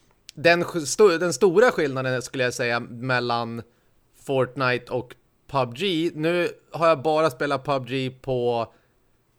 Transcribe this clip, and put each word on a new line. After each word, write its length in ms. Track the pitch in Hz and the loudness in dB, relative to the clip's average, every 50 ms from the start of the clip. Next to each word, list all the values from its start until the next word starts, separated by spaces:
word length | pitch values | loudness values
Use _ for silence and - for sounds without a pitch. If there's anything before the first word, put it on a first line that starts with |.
| _ _ _ _ _ - - | _ _ _ _ _ -20 -6
den 300 | - 143 170 170 175 170 | 0 4 4 4 4 2
sk-, 220 | - - 175 147 | -2 -4 -6 -6
sto-, 320 | 139 - - 214 202 165 160 | -2 4 6 6 6 6 4
den 140 | 180 175 160 | 0 -2 0
stora 380 | - 220 190 160 196 240 247 | 2 2 4 6 6 6 4
skillnaden 520 | 233 - 160 139 131 131 131 131 127 123 120 | 4 2 0 -2 -2 -2 -2 -2 -2 -4 -4
skulle 220 | - - 135 123 | -6 -4 -2 -2
jag 100 | 123 120 | -2 -2
säga 260 | - 127 120 117 120 | -2 -2 -2 -2 -2
mellan 840 | 120 - 120 117 120 131 127 123 123 120 117 117 120 117 117 117 110 _ _ _ _ _ _ _ _ _ _ _ - | -4 -6 -12 -8 -4 -2 -2 0 0 0 -2 -2 -2 -4 -8 -10 -12 _ _ _ _ _ _ _ _ _ _ _ -6
Fortnite 640 | - 139 131 123 123 - 139 135 127 123 120 120 - - | -2 0 0 0 0 -2 -2 -2 0 0 -2 -4 -4 -6
och 220 | 123 113 - - _ _ _ _ _ _ - | -6 -6 -8 -14 _ _ _ _ _ _ -6
pub 240 | - 139 127 117 117 | -2 -2 -2 -2 -4
G. 360 | - 185 202 175 156 165 170 170 | -6 -4 -2 -2 -2 -2 -4 -4
Nu 340 | 151 151 165 175 175 170 - - - _ _ - | -2 -2 -2 0 0 -2 -2 -4 -8 _ _ -6
har 160 | - 170 165 | 0 2 2
jag 140 | 160 139 127 | 2 2 0
bara 280 | 160 151 156 160 156 | 0 0 2 2 0
spelat 340 | 135 - 151 143 139 131 135 | 0 -2 -4 -4 -4 -4 -2
pub 220 | 151 143 135 127 113 | -2 -4 -4 -4 -6
G 220 | 131 135 131 127 127 - - | -6 -6 -6 -6 -8 -10 -8
på, 500 | 139 131 123 120 120 120 117 113 - _ _ _ _ _ _ _ _ _ _ _ _ _ | -4 -4 -2 0 -2 -2 -2 -4 -6 _ _ _ _ _ _ _ _ _ _ _ _ _